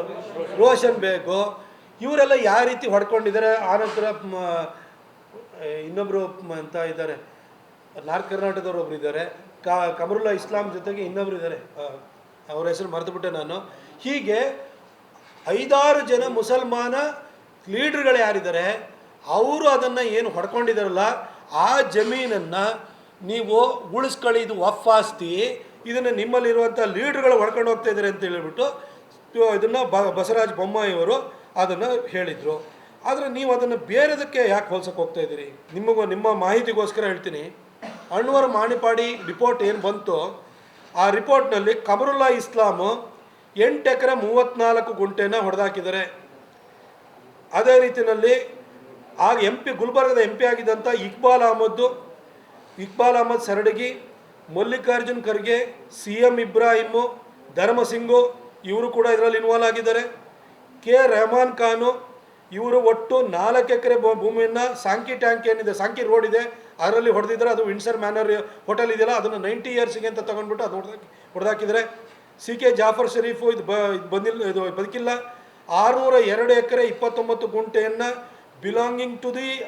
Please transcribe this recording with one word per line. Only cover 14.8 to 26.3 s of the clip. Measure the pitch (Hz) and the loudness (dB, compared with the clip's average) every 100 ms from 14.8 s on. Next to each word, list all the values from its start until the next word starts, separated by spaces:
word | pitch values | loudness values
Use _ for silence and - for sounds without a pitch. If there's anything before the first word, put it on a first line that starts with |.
| - _ _ - - - 165 | -20 _ _ -20 -20 -14 -4
ಐದಾರು | 214 269 277 294 285 262 | -4 2 4 4 2 2
ಜನ | 247 262 | 0 0
ಮುಸಲ್ಮಾನ | 226 220 254 240 240 240 262 302 285 - - - _ 190 | -4 0 0 0 -4 -2 -2 -4 -6 -18 -20 -20 _ -8
ಲೀಡರ್‌ಗಳು | 214 294 294 269 247 | -2 -2 0 2 4
ಯಾರಿದ್ದಾರೆ, | 214 196 175 170 185 220 - - - - 143 | 4 0 -2 -2 -2 -4 -10 -20 -20 -18 -4
ಅವರು | 180 262 311 302 | 0 0 2 4
ಅದನ್ನ | 262 254 247 | 4 0 -2
ಏನು | 233 214 226 | -2 -2 -2
ಹೊಡ್ಕೊಂಡಿದ್ದಾರಲ್ಲ, | - 196 240 233 214 196 180 214 247 - - - | -4 -4 -2 0 0 0 0 0 -2 -10 -18 -6
ಆ | 151 202 269 | 0 2 2
ಜಮೀನನ್ನ | 254 208 233 262 247 202 165 185 214 220 - - - - | 2 0 0 -2 -2 -4 -4 -4 -4 -4 -12 -20 -20 -16
ನೀವು | 185 233 208 220 254 | -8 -6 2 4 4
ಉಳಿಸ್ಕೊಳ್ಳಿ, | 247 175 220 262 - 208 233 | 0 -6 -4 -4 -2 0 0
ಇದು | 220 202 | 0 0
ವಫ್ | 190 202 226 | 0 2 4
ಆಸ್ತಿ, | 220 214 - 170 185 247 247 - - 233 | 4 2 -6 -6 -2 -4 -6 -14 -18 -6
ಇದನ್ನ | 247 247 | -2 0
ನಿಮ್ಮಲ್ಲಿರುವಂಥ | 208 226 | -2 0